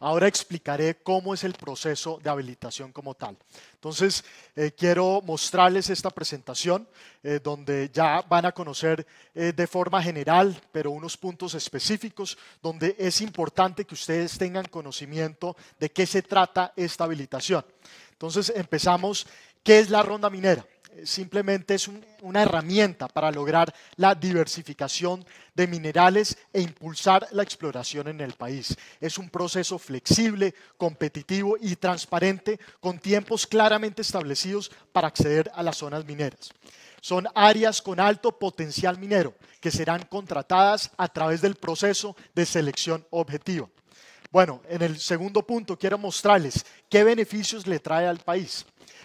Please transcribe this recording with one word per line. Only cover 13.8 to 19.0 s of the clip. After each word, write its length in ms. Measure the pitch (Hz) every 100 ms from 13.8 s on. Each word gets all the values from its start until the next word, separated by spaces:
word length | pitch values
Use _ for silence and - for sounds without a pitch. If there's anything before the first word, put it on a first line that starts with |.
| 202
que 80 |
ustedes 420 | 156 - 165 170 -
tengan 300 | 180 185 190
conocimiento 880 | 170 143 - 143 156 160 156 175 175 - -
de 100 | 151
qué 140 | -
se 160 | 185 196
trata 540 | - 196 180 185 180 -
esta 280 | 175 -
habilitación. 600 | 165 156 135 131 - 175 - _ - - -
Entonces, 420 | _ 165 175 202 220
empezamos. 720 | 170 156 180 175